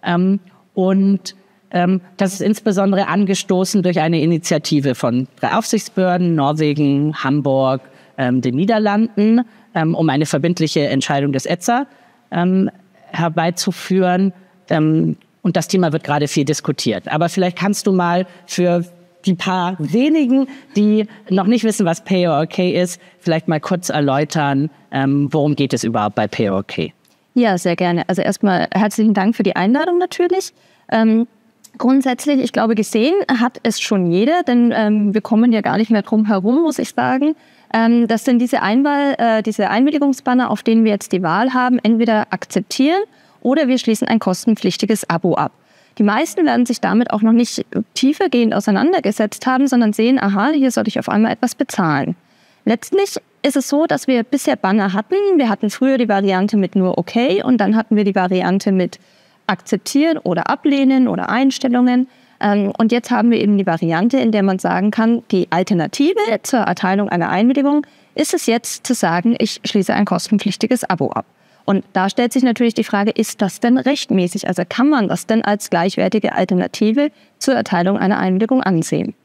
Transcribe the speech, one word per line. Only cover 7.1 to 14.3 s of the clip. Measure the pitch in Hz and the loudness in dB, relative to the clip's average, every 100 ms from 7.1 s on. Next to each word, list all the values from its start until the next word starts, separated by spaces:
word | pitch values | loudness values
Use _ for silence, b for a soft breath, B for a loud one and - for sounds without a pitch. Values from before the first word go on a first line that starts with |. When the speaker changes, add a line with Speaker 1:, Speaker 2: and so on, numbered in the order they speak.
| 151 | -2
Speaker 1:
Hamburg, | 135 147 143 135 131 131 - b b - | -2 0 0 0 0 -2 -6 b b -6
ähm, | 127 127 | -2 0
den | 123 | 0
Niederlanden, | 123 196 226 214 208 226 - 214 226 240 b b | 0 0 2 0 0 0 0 2 2 0 b b
ähm, | 170 160 | -2 0
um | 165 160 | 0 0
eine | 135 | 0
verbindliche | 151 147 170 175 160 - 143 | 0 0 0 0 0 0 0
Entscheidung | 135 - 143 143 | -2 -2 -2 0
des | 135 | -2
etsa, | - 170 - 240 285 b b b _ | -4 -4 -2 -2 -2 b b b _
ähm, | 175 180 185 202 - _ _ - | -2 0 0 0 -4 _ _ -12
herbeizuführen. | - 170 156 165 175 - 175 - 185 180 180 196 | -4 -2 0 -2 -2 -6 -6 -2 0 2 2 0